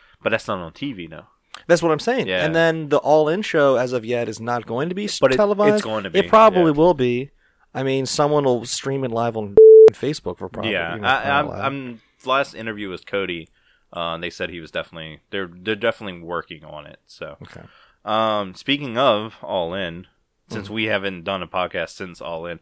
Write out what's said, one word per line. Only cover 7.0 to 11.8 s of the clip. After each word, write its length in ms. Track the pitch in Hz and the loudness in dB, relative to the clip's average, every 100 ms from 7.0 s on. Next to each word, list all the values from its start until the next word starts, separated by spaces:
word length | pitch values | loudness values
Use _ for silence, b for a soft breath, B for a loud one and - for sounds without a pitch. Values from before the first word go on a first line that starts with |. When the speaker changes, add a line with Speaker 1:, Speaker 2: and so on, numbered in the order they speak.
| 127 120 139 _ _ _ _ - | 0 -2 -6 _ _ _ _ -6
Speaker 2:
I 80 | |
mean, 220 | 135 135 131 | -2 -2 -2
someone 360 | - 147 151 139 | 0 0 2 2
will 200 | 123 117 | 0 -2
stream 380 | - 135 139 | -8 -6 -4
it 80 | 131 | -4
live 260 | 113 117 113 | -4 -4 -4
on 180 | 104 101 - - - | 2 10 12 12 10
Facebook 480 | - 131 151 - 90 | 4 -6 -6 -8 -10
for 100 | 95 | -10
probably, 220 | - 110 | -8 -4
Speaker 1:
Yeah, 240 | 98 85 87 | -4 -4 -4
Speaker 2:
you 60 | |
know, 60 | 104 | -2
Speaker 1:
I, 80 | 131 | -2
Speaker 2:
crying 80 | 139 | 0
out 140 | 143 147 | -2 -2
Speaker 1:
I'm, 40 | |
Speaker 2:
loud. 160 | - 135 | -6 -8
Speaker 1:
I'm, 360 | 139 | -8